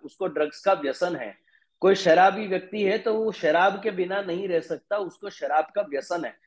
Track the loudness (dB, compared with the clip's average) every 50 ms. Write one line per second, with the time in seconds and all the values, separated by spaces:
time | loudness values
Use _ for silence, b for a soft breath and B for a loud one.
0 | -18 -20 -10 -8 -6 -4 -2 -2 -2 -2 -4 -2 0 0 0 0 0 -4 -4 -2
1 | -2 -4 -4 -6 -8 -12 -14 -16 _ _ _ _ _ _ _ _ 4 4 4 4
2 | 6 6 6 8 6 6 4 2 -2 -4 -4 -4 -4 -6 -4 -2 0 0 0 0
3 | 0 -2 -2 0 -2 -2 -4 0 0 2 4 4 4 2 2 0 -4 -6 -4 -2
4 | -4 -2 -4 -4 -4 -4 -6 -6 -4 -2 -2 -2 -2 -4 -8 -10 -6 _ -4 -4
5 | -4 -6 -10 -12 -14 -14 -10 -8 -6 0 0 0 0 0 -2 -4 -4 -4 -4 -6
6 | -6 -4 -6 -6 -6 -8 -10 _ _